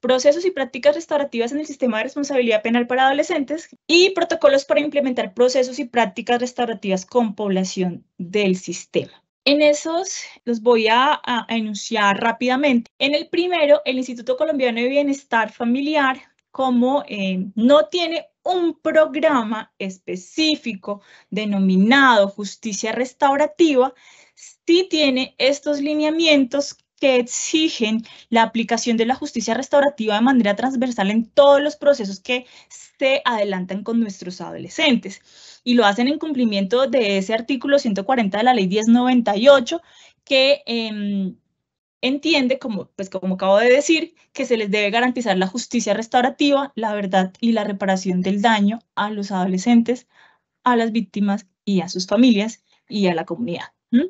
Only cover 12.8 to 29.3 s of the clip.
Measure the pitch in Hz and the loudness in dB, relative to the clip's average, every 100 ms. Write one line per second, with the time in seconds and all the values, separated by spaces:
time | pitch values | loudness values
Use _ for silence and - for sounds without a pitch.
12.8 | - _ 277 294 330 359 359 349 294 294 | -2 _ -2 -2 -2 -4 -2 0 4 2
13.8 | 269 262 254 240 233 254 311 294 254 233 | 2 -6 -6 -10 -4 -2 0 0 0 0
14.8 | 247 277 285 277 _ 233 214 - 220 247 | 0 0 0 -4 _ -2 -2 -4 -2 -2
15.8 | 285 302 269 262 _ _ _ - 262 247 | 0 0 0 -2 _ _ _ -4 0 2
16.8 | 247 277 - 208 190 185 190 220 233 294 | 2 0 -4 -6 -4 -4 -6 0 4 4
17.8 | 302 359 339 330 - _ - 359 339 311 | 4 -2 -4 -6 -10 _ -4 -2 -2 -2
18.8 | 320 311 311 277 311 277 214 220 226 _ | 0 2 2 2 0 0 -2 -8 -10 _
19.8 | 196 185 - 180 - - 311 294 240 196 | -12 -10 -12 -12 -10 -2 -2 -2 -6 -10
20.8 | - 202 _ - _ 196 214 202 190 185 | -10 -12 _ -20 _ -6 -4 0 2 4
21.8 | 208 277 269 226 196 196 202 - 226 202 | 4 6 6 6 2 -2 -12 -12 -12 -8
22.8 | 220 220 262 _ 285 277 294 - 330 262 | -6 -4 -6 _ 0 2 -2 2 2 4
23.8 | 262 - _ _ _ _ - _ - 339 | 2 -2 _ _ _ _ -20 _ 0 2
24.8 | 381 311 285 254 262 _ 254 277 294 285 | 2 0 2 0 -4 _ 0 0 -2 -4
25.8 | 285 302 302 320 330 294 254 277 277 - | -2 -2 -2 0 2 2 2 -2 -6 -10
26.8 | _ _ 285 254 240 - - 320 311 - | _ _ 2 2 0 -6 -2 0 0 -2
27.8 | 214 220 226 - - 226 226 226 220 226 | -2 -4 -6 -20 -2 0 2 0 -2 -2
28.8 | 240 226 226 254 294 | -2 -2 0 -2 -4